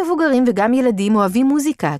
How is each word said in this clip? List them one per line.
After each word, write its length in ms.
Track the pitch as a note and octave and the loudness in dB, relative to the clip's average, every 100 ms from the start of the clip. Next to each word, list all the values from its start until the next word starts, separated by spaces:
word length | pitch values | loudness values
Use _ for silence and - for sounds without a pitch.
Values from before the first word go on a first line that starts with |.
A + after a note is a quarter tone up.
מבוגרים 400 | E4+ E4+ D#4+ B3+ B3 | -2 0 0 2 0
וגם 280 | G3 G#3+ | 0 0
ילדים 420 | C4 B3+ G3 G3+ G#3+ | 0 0 0 0 0
אוהבים 300 | G3 G#3+ C4+ | 2 2 2
מוזיקה, 500 | D4 C#4+ - D#3 C#3+ | 0 -2 -4 -4 -4